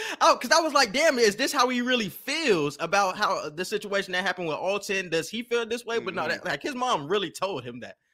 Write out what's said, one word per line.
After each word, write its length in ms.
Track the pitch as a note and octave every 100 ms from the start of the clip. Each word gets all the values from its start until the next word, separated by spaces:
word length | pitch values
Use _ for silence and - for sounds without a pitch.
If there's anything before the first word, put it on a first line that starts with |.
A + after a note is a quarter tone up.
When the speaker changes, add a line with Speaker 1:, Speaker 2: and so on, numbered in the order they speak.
| A4 E4+
Speaker 1:
I, 120 | D#4 C#4
'cause 160 | A#3+
I 100 | D#4+
was 120 | D#4+
like, 200 | C#4 A#3+
"Damn, 240 | C4 D#4+ B3+
is 160 | A3 G3
this 160 | C#4
how 180 | C#4+ B3
he 120 | B3
really 280 | B3 B3 F#3+
feels 680 | - - D#4 D4 F3 D3 -
about 380 | E3 G3+ F#3+ F3+
how, 200 | G3 E3+
uh, 120 | D3+
the 160 | D3+ F#3
situation 460 | G#3 G#3 G3 F#3
that 100 | F3+ F#3+
happened 220 | F#3 E3
with 100 | D3
Alton? 520 | F3 G3+ - F#3+ F3+
Does 200 | D#3+ D#3
he 140 | A3
feel 220 | A#3 A#3 A3+
this 200 | A#3+ A3
way?" 140 | A#3
But 140 | F#3 F3
no, 120 | D#3
Speaker 2:
Mm-hmm. 0 |
Speaker 1:
that, 180 | - -
like, 160 | -
his 120 | - B3
mom 320 | B3+ F#3+ C#3+
really 240 | G#3 F3
told 320 | - F#3+ D3+
him 160 | A#2+ A#2+
that. 160 | G2+ - _